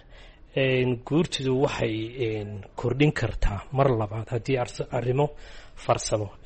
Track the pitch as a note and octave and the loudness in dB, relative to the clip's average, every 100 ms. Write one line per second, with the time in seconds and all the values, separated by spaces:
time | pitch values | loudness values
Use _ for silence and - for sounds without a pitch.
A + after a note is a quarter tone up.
0 | - - - - - C#3+ C3 B2+ B2 A#2 | -16 -20 -20 -20 -6 0 2 4 2 0
1 | - D3+ E3+ - C3 B2+ C#3+ - A#2 A2 | 0 0 2 -2 0 2 2 2 -2 -2
2 | A2+ B2+ A2+ G#2+ G#2 G2+ - - A#2+ B2+ | -4 -4 -2 -2 -6 -10 -12 -4 -2 4
3 | D3 - G#2+ - - G2 - C3 C#3 A2+ | 4 4 -2 2 0 0 -2 2 4 4
4 | G#2 A2 G#2 A#2+ - C3 A#2+ - - C3 | 0 -6 -4 -4 0 0 -2 -6 -4 -2
5 | B2 C3 D3+ - - - - - - A#2 | 0 2 2 -2 -16 -16 -18 -4 0 0
6 | - G#2+ G#2 - | 2 -2 -2 -6